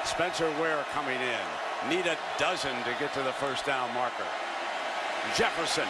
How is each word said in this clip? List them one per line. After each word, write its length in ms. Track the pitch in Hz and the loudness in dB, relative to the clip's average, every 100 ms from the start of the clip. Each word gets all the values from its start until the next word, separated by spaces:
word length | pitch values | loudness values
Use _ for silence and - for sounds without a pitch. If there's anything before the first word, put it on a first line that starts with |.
Spencer 460 | - - 170 175 165 151 | 0 2 0 2 0 2
Ware 240 | 160 151 139 | 2 2 0
coming 280 | - 139 127 | -2 0 0
in. 240 | 127 113 - - - - 123 | 0 0 -2 -4 -4 -2 0
Need 200 | 165 175 | 2 2
a 100 | 156 - - | 0 -2 0
dozen 360 | 147 180 143 123 | 2 2 0 -2
to 120 | 120 120 | -2 0
get 160 | 143 | 0
to 80 | - | 0
the 120 | 131 | 0
first 340 | 127 143 127 - | 0 0 0 0
down 260 | 135 123 | 0 0
marker. 320 | 120 123 - 98 - - - - - - - - - - 190 | 0 0 0 -4 -4 -4 -4 -4 -2 -2 -2 -2 -2 0 2
Jefferson. 520 | 220 160 160 - 135 | 2 2 0 2 0